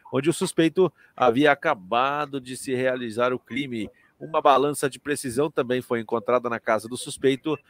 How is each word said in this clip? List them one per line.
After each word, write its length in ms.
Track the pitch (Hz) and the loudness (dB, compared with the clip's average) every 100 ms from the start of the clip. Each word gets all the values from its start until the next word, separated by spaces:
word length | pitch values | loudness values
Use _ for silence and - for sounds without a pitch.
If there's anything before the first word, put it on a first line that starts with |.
| - | -6
onde 160 | 127 147 | -2 0
o 40 | |
suspeito 600 | 156 185 - 165 185 180 - _ - | 0 -2 2 2 4 0 0 _ 0
havia 360 | 127 117 147 | 2 4 4
acabado 880 | 139 165 120 92 117 135 147 147 139 | 4 0 -4 -2 0 0 -2 -6 -8
de 160 | 127 127 | -10 -12
se 180 | - | -6
realizar 580 | 127 131 127 120 107 123 | -2 -2 -2 -6 -2 0
o 60 | 127 | -2
crime. 500 | - 120 139 117 95 - _ _ | -6 -8 -6 -8 -8 -12 _ _
Uma 200 | 156 156 | -6 2
balança 480 | 151 131 143 143 143 | 6 6 4 0 -4
de 100 | 127 | -4
precisão 520 | 143 139 135 117 156 | -6 -4 -2 -2 0
também 300 | 151 120 127 | -2 -2 -2
foi 200 | - 120 | -2 -4
encontrada 480 | 110 117 113 123 120 | -2 -2 0 0 0
na 120 | 113 | -4
casa 280 | - 107 110 | 0 -2 -2
do 80 | 123 | -10
suspeito 640 | 147 - 135 135 156 147 | -10 -2 0 0 -2 -6